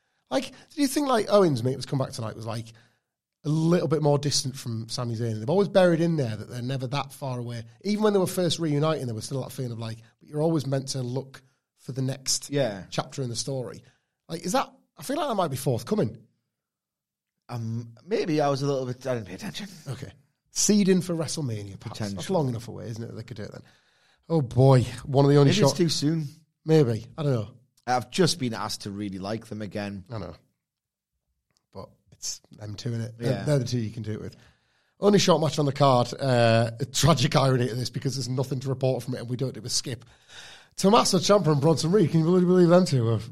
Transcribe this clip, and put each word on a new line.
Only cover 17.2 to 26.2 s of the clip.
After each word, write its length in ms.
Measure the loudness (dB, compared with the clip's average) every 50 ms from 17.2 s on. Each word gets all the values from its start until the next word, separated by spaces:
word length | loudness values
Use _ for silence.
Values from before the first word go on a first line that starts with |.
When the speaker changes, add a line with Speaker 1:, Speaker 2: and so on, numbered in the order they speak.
| _ _ _ _ _ -12
Speaker 2:
Um, 440 | -10 -10 -8 -8 -8 -8 -10 -12 -16 -20 _
maybe 360 | -6 -4 -2 -2 0 0 2
I 80 | 2 0
was 140 | 0 0
a 40 | 0
little 200 | -2 -2 -2 -4
bit, 200 | -6 -8 -6 -6
I 80 | -4 -4
didn't 140 | -4 -6 -10
pay 60 | -12
attention. 340 | -12 -10 -10 -10 -10 -12 -14 -16 -16 -14 -12
Speaker 1:
Okay. 220 | -12 -12 -14 -16 -18 _ _ _ _ _ _ _
Seeding 500 | -4 0 2 4 4 4 4 4 4 2
for 140 | 2 -2 -4
WrestleMania, 640 | -4 -4 -6 -6 -6 -6 -6 -6 -8 -10 -12 -14 -14
perhaps. 200 | -14 -12 -8 -8
That's 100 | -6 -6
Speaker 2:
Potential. 220 | -6 -8 -4 -2 0
Speaker 1:
long 120 | 0 0 0
enough 200 | -2 -6 -8 -12
away, 200 | -12 -12 -12 -10
isn't 140 | -10 -10
it, 60 | -10 -12
that 60 | -12
they 80 | -14
could 140 | -14 -14 -14
do 80 | -12 -12
it 80 | -14
then? 100 | -14 -18 -20 _ _ _ _ _ _ _ _ _ _ _ _ -2
Oh, 120 | 0 0
boy. 400 | 0 2 4 6 8 8 8 8 6 2 -4 -10 -8
One 200 | 0 4 4 6
of 60 | 6
the 60 | 8
only 140 | 8 8 6
Speaker 2:
Maybe 80 | 6 6
it's 80 | 4 4
Speaker 1:
short 80 | 4
Speaker 2:
too 120 | 2 0 0
soon. 380 | 0 0 0 0 -2 -2